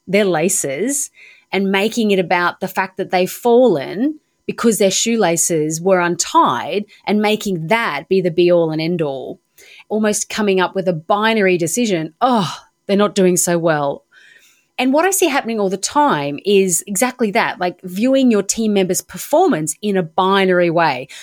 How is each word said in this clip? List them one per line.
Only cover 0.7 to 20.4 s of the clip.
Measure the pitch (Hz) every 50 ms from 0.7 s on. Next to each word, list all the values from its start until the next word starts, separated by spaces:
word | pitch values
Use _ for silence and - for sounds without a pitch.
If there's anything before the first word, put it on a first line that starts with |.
| 135 143 196 262 285 - - - _ - - - - _ _ _ -
and | 190 196 190
making | 196 190 196 226 - 247 226 208
it | 196 185
about | 180 165 185 175 175 170 - -
the | 196 185
fact | - - 190 190 -
that | - 185 -
they've | - 180 185 180
fallen | - - - 240 233 240 262 240 180 139 135 139 151 185 247 302 302 - _ _ _ _ _
because | - - - - 233 214 180
their | 208 190
shoelaces | 185 - - 226 233 226 202 170 170 165 - - 175 156 151 156 160 160
were | 170 190 190 180
untied | 175 170 175 170 - - - 330 330 208 131 117 107 131 170 202 208 - _ _ _
and | - 202 208 214
making | 208 214 214 - 202 190 165 160 160
that | 214 233 233 196 147 143 151 -
be | 190 190
the | 170 180
be | 165 180 175 175
all | 175 170 165 160
and | 156 156
end | 160 160 180 165
all, | 160 143 135 131 123 - - - _ _ _ _ - - - - - -
almost | - 220 214 214 208 - - -
coming | - - 214 202 190 190
up | 180 175 180
with | 190 175 185
a | 180
binary | 156 - - 214 202 214 220 226 220 196 185 185
decision, | 165 170 160 - 240 247 214 190 165 156 160 - -
"Oh, | 233 262 247 220 180 139 - - - _ _ _ _
they're | - 202
not | 196 208 202 202
doing | 202 185 185 180
so | 165 - 180 175 170
well." | 160 170 156 147 143 143 135 - - _ _ - - - - - _ _ _ _ _ _ _ -
And | 247 262 262
what | 302 339
I | 381
see | 370 - 370 320
happening | 262 277 - 226 226 214
all | 202 190
the | 190
time | 190 - - - 294 294 285 190 151 143 143 143 143 -
is | 196 208 196 196 185 170 - -
exactly | - 202 180 254 247 240 - 240 208 190
that, | 226 185 147 - -
like, | 185 180 175 - -
viewing | 180 180 196 220 262 269 269 262 247
your | 220 202 196
team | 196 - - 226 214 208
members' | 196 190 175 185 - -
performance | - - 175 - - - 311 381 359 233 156 156 151 - - -
in | 208 196 185
a | 175
binary | 156 - - 185 190 196 196